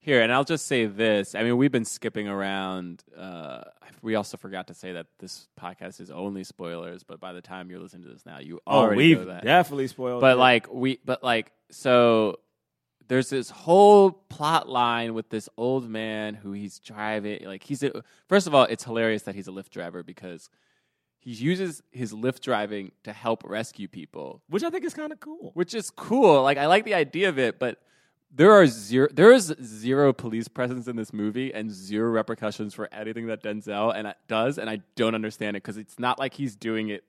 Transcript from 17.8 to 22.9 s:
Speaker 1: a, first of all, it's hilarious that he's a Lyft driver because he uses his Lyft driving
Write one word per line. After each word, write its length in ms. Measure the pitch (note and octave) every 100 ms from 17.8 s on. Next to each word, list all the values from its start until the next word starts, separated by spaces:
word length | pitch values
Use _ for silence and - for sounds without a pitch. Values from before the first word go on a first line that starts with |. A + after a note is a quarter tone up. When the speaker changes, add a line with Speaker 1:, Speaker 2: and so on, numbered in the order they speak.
Speaker 1:
a, 80 | C#3 - - _ _
first 180 | G3 F3
of 80 | D3
all, 80 | A#2
it's 200 | A2+ -
hilarious 380 | A2+ A2+ G#2+
that 120 | - G2
he's 140 | G2
a 20 |
Lyft 180 | F#2+ F#2+
driver 320 | G2 F2 F2+
because 480 | E2 F2+ F#2 E2+ - _ _ _ _ _ _ _
he 120 | B2+
uses 520 | A2 C3+ F3+ F#3+ D3+ _
his 220 | B2 A#2
Lyft 260 | G#2+ A#2+ -
driving 520 | - A2 G#2 G#2 G2